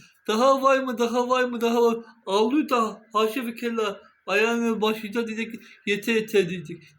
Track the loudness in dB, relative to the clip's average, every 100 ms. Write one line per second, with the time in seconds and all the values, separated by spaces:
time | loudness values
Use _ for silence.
0 | -20 _ -2 2 4 4 4 2 0 -2
1 | 0 0 0 0 0 0 0 2 2 2
2 | -6 -14 -2 0 2 2 2 0 0 -4
3 | _ 0 0 -2 -6 -6 -4 -2 -4 -4
4 | -14 _ -4 0 2 0 0 0 0 -2
5 | -4 -4 -4 -6 -8 -10 -18 -10 -4 -2
6 | 0 0 2 0 0 -2 -10 -16 -18